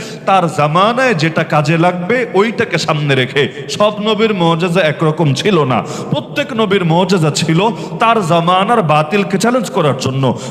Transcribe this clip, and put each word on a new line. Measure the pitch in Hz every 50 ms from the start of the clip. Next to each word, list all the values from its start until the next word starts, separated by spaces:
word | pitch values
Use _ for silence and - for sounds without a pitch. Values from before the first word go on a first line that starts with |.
| - - - - -
তার | - 196 190 170 160 127 -
জামানায় | 147 151 151 180 196 220 240 254 262 254 220
যেটা | 151 151 160 160 175 160
কাজে | - 165 151 151 143 170 165
লাগবে | 170 180 180 180 175 185 233 254 233 175 175
ওইটাকে | 185 208 233 202 - 226 - - 156
সামনে | - 160 156 147 151 143 135
রেখে। | 131 127 - - 143 135 135 - 147 135 -
সব | - - 208 214 - -
নবীর | 208 214 220 196 226 220 214
মুজিজা | 185 170 165 165 160 175 185 170 190
একরকম | 170 156 143 - 165 156 151 - 143 143 131
ছিল | - - 208 202 160 -
না, | 131 123 104 - - - - - -
প্রত্যেক | - 294 - - - 294 285 - 247
নবীর | 220 226 185 196 202 180
মুজিজা | 160 160 175 190 175 202 185 156 151
ছিল | 139 - 170 165 160 170 202 233 185 - - - 165 -
তার | 233 226 233 226 190 156
জামানার | 170 170 165 175 185 185 196 202 240 233
বাতিলকে | 185 151 151 151 151 - 208 202 196 - 196 185
চ্যালেঞ্জ | 220 226 247 254 - -
করার | - - 160 143 123 -
জন্য। | - 131 127 135 135 123 - - - -